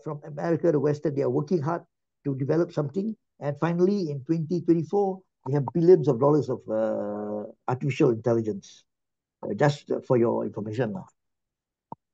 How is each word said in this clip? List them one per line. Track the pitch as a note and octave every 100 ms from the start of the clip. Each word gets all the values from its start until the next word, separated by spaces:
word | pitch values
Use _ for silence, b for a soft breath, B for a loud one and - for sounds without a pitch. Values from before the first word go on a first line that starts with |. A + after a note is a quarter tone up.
from | D#3+ D3+ D#3
America, | D3 E3+ D#3+ E3+
the | D3+
Western, | D3 D3 E3 C#3
they |
are | B2+
working | C3+ C#3+ F3+
hard | C#3 E3+ - _ _ _ C#3+
to | C3
develop | C3+ D#3 E3+
something. | - C#3+ F#3+ G#3+ G#3+ _ _
And | C#3+ C#3+
finally, | D#3+ F3 F#3 G3+ D#3+
in | C#3+ B2
twenty | E3 D#3 F3
twenty-four, | - E3 D#3 G3+ G3 F#3+ _ _ C3
we |
have | C#3+ B2
billions | E3+ E3 F3+ C3+
of | A#2
dollars | C#3+ D3+ B2+
of, | A#2+ -
uh, | A2 A2 G#2+ G#2 G#2 G#2+ G#2+ G#2 - -
artificial | B2+ D3 - C#3
intelligence. | A2 A#2+ A#2 G#2+ G2 - - _ _ _ _ _ _
Uh, | -
just, | G#2 D3 C#3+ -
uh, | B2+
for | - B2
your | A#2 A2 A2+
information, | G#2+ G#2+ G#2+ A2+ F#2+
uh. | - _ _ _ _ _ _ _ _ - _